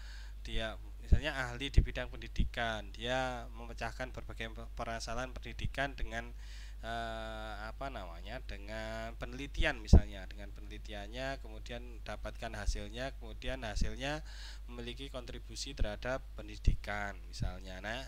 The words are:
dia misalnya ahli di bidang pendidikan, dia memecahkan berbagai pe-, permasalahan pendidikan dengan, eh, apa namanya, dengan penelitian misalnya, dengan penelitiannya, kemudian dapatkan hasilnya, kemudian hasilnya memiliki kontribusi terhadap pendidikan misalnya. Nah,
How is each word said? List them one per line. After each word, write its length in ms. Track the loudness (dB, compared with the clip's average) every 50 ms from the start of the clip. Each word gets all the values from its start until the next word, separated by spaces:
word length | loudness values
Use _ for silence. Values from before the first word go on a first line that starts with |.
| -10 -10 -10 -10 -10 -10 -10 -8
dia 320 | -4 -2 0 0 0 0 -4 -6 -8 -10 -10 -2
misalnya 320 | 6 8 8 8 8 6 2 2
ahli 320 | 0 -2 -2 -2 -2 4
di 80 | 8 8
bidang 280 | 8 8 6 -2 -2 -2
pendidikan, 760 | -4 -6 -8 -2 2 2 2 2 2 0 0 0 0 -2 -4 -8 -8
dia 520 | -4 -2 0 2 2 0 0 -2 -4 -6 -8 -10
memecahkan 560 | -10 -8 -8 -6 -4 -4 -4 -4 -4 -6 -6 -6
berbagai 360 | -8 -8 -8 -6 -6 -6 -6 -6
pe-, 160 | -8 -10 -8 -6
permasalahan 560 | -6 -4 -4 -4 -4 -2 -2 -2 -2 -2 -4
pendidikan 640 | -4 -6 -8 -8 -4 0 0 0 2 2 0 0 0
dengan, 400 | -2 -2 -2 -2 -2 -4 -4 -8 -10 -10 -10 -10 -10 -10 -10 -8 -6
eh, 720 | -4 -2 -2 0 -2 -2 -2 -4 -4 -4 -4 -4 -4 -6 -6 -4
apa 240 | -6 -6 -6 -4 -4 -4 -4
namanya, 480 | -6 -6 -8 -8 -8 -6 -6 -6 -6
dengan 720 | -6 -6 -6 -6 -6 -4 -4 -2 -2 -2 -2 -2 -4 -4 -4 -4
penelitian 560 | -6 -4 -4 -4 -4 0 4 6 6 6 6 2
misalnya, 480 | 8 12 12 12 12 10 -2 -6 -6
dengan 240 | -6 -8 -8 -8 -8
penelitiannya, 880 | -8 -8 -8 -8 -8 -8 -6 -6 -6 -6 -6 -4 -4 -4 -2 -2 -4 -4
kemudian 640 | -6 -8 -8 -8 -8 -8 -8 -8 -8 -8 -10 -8
dapatkan 480 | -8 -6 -6 -6 -6 -6 -6 -4 -6 -6 -4 -2
hasilnya, 560 | 0 0 0 0 -2 -4 -4 -4 -4 -4 -6 -8
kemudian 400 | -10 -10 -8 -6 -4 -2 -2 -2
hasilnya 640 | -2 2 4 6 6 4 4 2 0 0 0 0 -2 -6 -8 -10 -10 -10 -10 -10 -10
memiliki 400 | -8 -6 -6 -4 -4 -6 -6 -6
kontribusi 720 | -6 -6 -6 -6 -6 -6 -8 -8 -8 -6 -6 -6 -2 2 2
terhadap 480 | 2 2 2 -2 -2 -2 -2 -2 -2 -6 -10
pendidikan 800 | -8 -8 -8 -6 2 6 6 6 6 4 0 0 0 0 -2 -4 -6 -8 -8
misalnya. 480 | -4 -2 -2 -2 -2 -4 -6 -8 -8 -6
Nah, 240 | -4 -4 -4 -4 -6